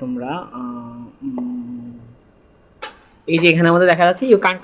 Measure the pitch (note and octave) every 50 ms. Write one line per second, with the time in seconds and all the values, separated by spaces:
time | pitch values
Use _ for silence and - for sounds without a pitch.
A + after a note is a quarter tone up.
0 | C3 B2+ B2+ B2 B2 C3+ D#3+ F3+ - - - B2 B2 B2 A#2+ A#2+ A#2+ A#2+ A#2+ A#2+
1 | A#2+ G#2+ - - C3+ C3+ B2+ B2 B2 B2 B2 B2 A#2+ A#2+ B2 A#2+ A#2+ A#2+ A#2+ A#2
2 | - - - _ _ _ _ _ _ _ _ _ _ _ _ - - - - _
3 | _ _ _ _ - D#3+ E3 E3 E3+ E3+ D#3+ E3 E3+ E3 E3+ F3 F3+ F3+ E3 E3+
4 | F3 F3+ F3+ - C4 C4 G#3+ G3 G3+ F#3 F#3 F#3